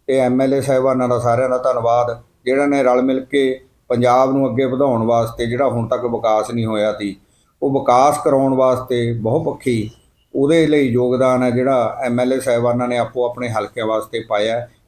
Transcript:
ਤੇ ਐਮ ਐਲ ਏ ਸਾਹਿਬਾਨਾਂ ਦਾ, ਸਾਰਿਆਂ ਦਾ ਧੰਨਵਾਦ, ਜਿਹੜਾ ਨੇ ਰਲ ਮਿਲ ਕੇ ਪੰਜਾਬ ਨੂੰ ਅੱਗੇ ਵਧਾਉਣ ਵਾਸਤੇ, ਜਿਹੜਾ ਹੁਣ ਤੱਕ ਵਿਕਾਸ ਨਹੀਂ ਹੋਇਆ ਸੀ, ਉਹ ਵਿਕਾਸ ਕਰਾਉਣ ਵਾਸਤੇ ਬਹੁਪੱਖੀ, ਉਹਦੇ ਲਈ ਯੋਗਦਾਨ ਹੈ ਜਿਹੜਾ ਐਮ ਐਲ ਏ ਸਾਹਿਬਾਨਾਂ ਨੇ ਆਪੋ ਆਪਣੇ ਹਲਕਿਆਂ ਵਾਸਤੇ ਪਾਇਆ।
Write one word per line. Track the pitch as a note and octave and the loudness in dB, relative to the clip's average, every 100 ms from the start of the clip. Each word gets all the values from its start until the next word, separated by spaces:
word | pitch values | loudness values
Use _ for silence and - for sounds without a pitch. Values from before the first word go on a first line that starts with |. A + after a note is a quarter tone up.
| - | -2
ਤੇ | C3 | 0
ਐਮ | B2 B2+ | 2 2
ਐਲ | C3+ | 2
ਏ | C#3 | 0
ਸਾਹਿਬਾਨਾਂ | C3 C3 C3 B2+ B2 | 0 0 2 0 0
ਦਾ, | A#2+ | 0
ਸਾਰਿਆਂ | A#2 A#2 C3 | 0 0 0
ਦਾ | B2+ | 0
ਧੰਨਵਾਦ, | C3 B2 A#2 A#2+ A#2+ A#2 _ _ | 0 0 0 0 0 -6 _ _
ਜਿਹੜਾ | B2 C3+ C#3+ | -2 0 2
ਨੇ | C#3 | 2
ਰਲ | B2 B2 | 2 2
ਮਿਲ | C3 C3 | 2 -2
ਕੇ | - C#3 C3 C3 - _ - | -2 0 0 -2 -12 _ -4
ਪੰਜਾਬ | A#2+ B2 B2+ C3 | 0 4 4 4
ਨੂੰ | C3+ C3+ | 2 0
ਅੱਗੇ | A#2+ | 0
ਵਧਾਉਣ | C3 B2+ C#3 A2+ | -2 0 0 0
ਵਾਸਤੇ, | A2+ A#2 A2+ A#2+ A#2 | 0 0 0 -4 -4
ਜਿਹੜਾ | A#2+ C3+ | 0 0
ਹੁਣ | A#2 A2 | -2 -2
ਤੱਕ | B2 | -2
ਵਿਕਾਸ | A#2+ A2+ A2+ G#2+ A2 | -2 -2 0 0 0
ਨਹੀਂ | A#2 A2 | -4 -2
ਹੋਇਆ | G#2+ G#2+ | 0 -2
ਸੀ, | G#2 G2+ G2 _ _ _ - | -2 -8 -10 _ _ _ -6
ਉਹ | C#3+ C3+ | -2 0
ਵਿਕਾਸ | B2+ B2 D3 - | 2 4 4 2
ਕਰਾਉਣ | D#3 C3+ C3+ | 0 2 2
ਵਾਸਤੇ | C3 C3 B2 - A#2+ A#2 | 2 2 0 -2 -2 -2
ਬਹੁਪੱਖੀ, | A#2 A2 D#3 D#3+ - C3 A#2 G#2+ - _ _ _ | -2 -2 -2 -2 -4 -2 -2 -4 -12 _ _ _
ਉਹਦੇ | C3+ C#3+ E3 D3+ | -2 2 2 4
ਲਈ | D3+ C3 | 2 2
ਯੋਗਦਾਨ | A#2+ B2 B2+ C3 B2+ | 0 0 2 2 2
ਹੈ | B2 | 0
ਜਿਹੜਾ | A#2+ B2+ C3 G#2+ A#2+ | 0 0 0 0 -4
ਐਮ | B2+ A#2+ | -4 -2
ਐਲ | B2+ | 0
ਏ | C3 | -2
ਸਾਹਿਬਾਨਾਂ | C3+ A#2+ A#2+ B2 B2 | 0 0 0 0 -2
ਨੇ | A#2+ | -2
ਆਪੋ | A#2 B2+ | -2 -2
ਆਪਣੇ | A#2+ B2 B2 | -4 -4 -4
ਹਲਕਿਆਂ | A2 G2+ B2 A2 | -4 -4 -6 -2
ਵਾਸਤੇ | A2 G#2 A2+ | -2 -4 -8
ਪਾਇਆ। | A2 G#2 A2 A#2 A#2+ _ | -4 -2 0 -4 -8 _